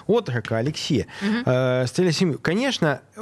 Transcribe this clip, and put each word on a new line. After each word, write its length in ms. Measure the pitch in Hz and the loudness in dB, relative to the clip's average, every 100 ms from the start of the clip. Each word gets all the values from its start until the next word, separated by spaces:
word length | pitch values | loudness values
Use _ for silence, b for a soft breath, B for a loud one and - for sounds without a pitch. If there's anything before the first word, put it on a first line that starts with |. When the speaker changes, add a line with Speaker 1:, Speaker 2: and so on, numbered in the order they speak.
| B | B
Speaker 1:
отрока 500 | 233 190 120 - 113 | 0 0 -4 -2 -2
Алексея. 480 | 131 - - 127 - - | -2 -4 -2 0 -2 -4
Speaker 2:
Мгм. 220 | 202 226 175 | -2 0 2
Speaker 1:
Э, 400 | 127 127 127 127 | 2 2 0 0
стреляли 260 | - 180 | 0 0
семью. 260 | 151 180 - | 2 0 0
Конечно, 600 | - 196 269 - 160 135 - - | -2 0 0 0 0 0 -6 -16